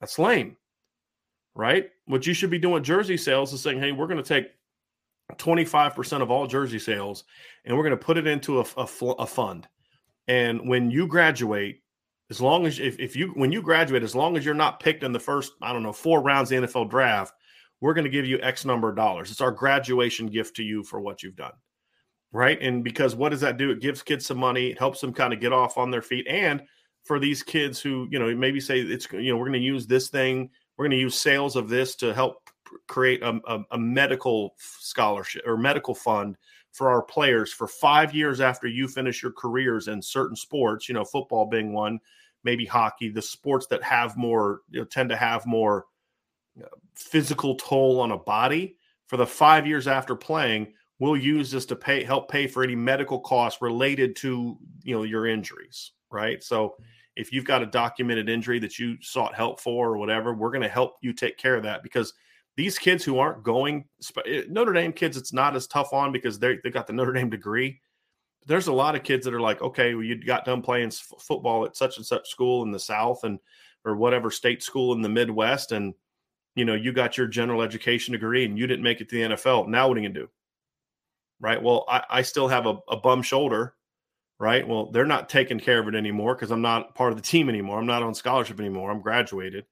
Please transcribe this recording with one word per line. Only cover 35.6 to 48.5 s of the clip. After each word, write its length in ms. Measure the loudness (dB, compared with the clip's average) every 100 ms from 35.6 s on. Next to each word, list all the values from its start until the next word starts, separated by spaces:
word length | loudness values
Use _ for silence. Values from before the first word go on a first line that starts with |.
| 2 0 -2
fund 440 | -4 0 0 0 -8 _ -20 _
for 180 | 0 2
our 140 | 2
players 500 | 2 2 4 4 0
for 140 | -6 -10
five 480 | 2 6 6 4
years 260 | 0 0 2
after 280 | 2 2 -4
you 180 | -4 -4
finish 380 | -2 -2 -2
your 80 | -8
careers 560 | -6 -4 0 0 -2 -4
in 120 | -8
certain 360 | -4 -4 -4 -6
sports, 520 | -6 0 0 0 -4
you 60 |
know, 100 | -6
football 420 | -2 -4 -2 -2 0
being 260 | 0 -2
one, 260 | -2 -4 -4 -10 _ _ _
maybe 200 | -2 -2
hockey, 440 | 0 2 0 -2 -6
the 120 | -6
sports 460 | -8 -8 -2 -2 0
that 160 | -4
have 340 | 2 0 0 -2
more, 440 | 0 2 0 -2 _
you 80 | -10
know, 60 |
tend 240 | -6 -2 -2
to 80 | 0
have 280 | 0 0 0
more, 400 | 2 2 0 -4 _ _ _ _ _ _ -20
uh, 60 | -20 -20 _
physical 640 | -20 0 2 2 -2 -2 -2
toll 440 | 0 4 6 4
on 120 | 2
a 60 | -2
body. 580 | -2 2 2